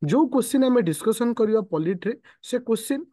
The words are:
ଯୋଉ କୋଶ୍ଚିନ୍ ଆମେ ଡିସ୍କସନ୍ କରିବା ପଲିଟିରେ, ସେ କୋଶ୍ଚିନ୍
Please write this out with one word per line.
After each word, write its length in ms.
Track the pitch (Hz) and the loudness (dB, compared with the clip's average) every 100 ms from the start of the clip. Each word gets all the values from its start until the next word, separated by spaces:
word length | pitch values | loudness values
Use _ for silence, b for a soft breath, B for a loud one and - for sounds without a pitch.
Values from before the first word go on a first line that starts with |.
ଯୋଉ 200 | 147 240 302 | 0 2 2
କୋଶ୍ଚିନ୍ 360 | 262 - 277 | 2 0 2
ଆମେ 160 | 262 247 | 4 4
ଡିସ୍କସନ୍ 520 | 180 151 - 220 240 | 2 0 -2 0 -2
କରିବା 280 | 233 220 220 | 0 2 2
ପଲିଟିରେ, 500 | 202 160 160 185 196 262 b b | 0 -2 -2 -2 -4 -8 b b
ସେ 160 | - 247 | -6 -6
କୋଶ୍ଚିନ୍ 440 | 247 220 - 277 339 | -2 -4 -2 -6 -6